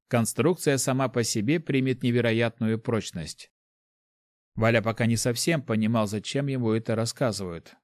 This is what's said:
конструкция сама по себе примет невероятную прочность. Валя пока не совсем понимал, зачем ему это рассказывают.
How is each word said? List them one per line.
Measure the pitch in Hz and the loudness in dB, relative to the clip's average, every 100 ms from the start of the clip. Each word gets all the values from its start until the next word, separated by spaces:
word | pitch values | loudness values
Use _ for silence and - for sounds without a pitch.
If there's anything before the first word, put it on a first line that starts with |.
| - | -2
конструкция | 123 110 - 156 180 151 135 | 0 0 2 0 2 0 0
сама | 139 131 131 | 0 -2 0
по | 123 | 0
себе | 110 113 107 165 | -2 0 0 0
примет | - 135 131 127 | 0 0 0 0
невероятную | 123 120 117 113 117 - 110 113 | 0 2 2 2 0 0 -2 -2
прочность. | - 110 - 90 73 - - _ _ _ _ _ _ _ _ _ _ - | 0 -2 -2 -8 -10 -12 -20 _ _ _ _ _ _ _ _ _ _ 0
Валя | 113 117 | 2 4
пока | 107 104 117 | 2 0 2
не | 113 | 2
совсем | 127 120 - 160 | 0 0 0 -2
понимал, | 123 110 107 117 104 | 0 0 2 2 0
зачем | 104 - 139 139 | -2 -4 -4 -2
ему | 131 117 | -2 0
это | 110 113 110 | 0 0 -2
рассказывают. | 117 - 127 98 92 82 - - | -2 -2 -2 -2 -6 -10 -14 -20